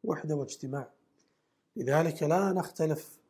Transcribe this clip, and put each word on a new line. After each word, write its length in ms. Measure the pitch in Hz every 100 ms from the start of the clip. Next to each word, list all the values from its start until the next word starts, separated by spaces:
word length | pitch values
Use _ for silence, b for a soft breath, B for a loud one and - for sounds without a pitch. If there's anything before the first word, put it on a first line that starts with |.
وحدة 320 | - 160 156 151
واجتماع. 540 | 135 - 131 139 127 _ _ _ _ _ _ _ _ -
لذلك 480 | 135 147 165 -
لا 280 | 151 175 196
نختلف 680 | 190 170 - 160 156 - -